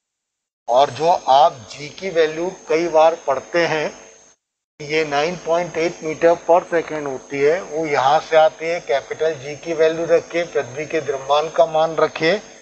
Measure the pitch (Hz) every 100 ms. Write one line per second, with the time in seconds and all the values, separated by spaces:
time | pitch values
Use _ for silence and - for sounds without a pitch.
0 | _ _ _ _ _ _ - 120 139 123
1 | 160 175 - 135 165 147 107 - 147 -
2 | 190 165 156 156 175 185 - 156 170 156
3 | 160 165 - 131 - 175 165 156 160 -
4 | - _ _ _ _ _ _ _ 147 156
5 | 156 143 156 180 160 170 175 160 170 170
6 | 156 147 165 170 - 170 180 170 - 156
7 | 143 131 - 139 143 175 - 151 160 143
8 | 131 156 - 160 156 - 160 175 - 139
9 | 135 - 156 151 139 147 170 156 160 160
10 | 165 165 - 165 170 147 131 127 151 160
11 | 143 139 135 147 156 151 165 156 160 156
12 | 156 - 160 208 - -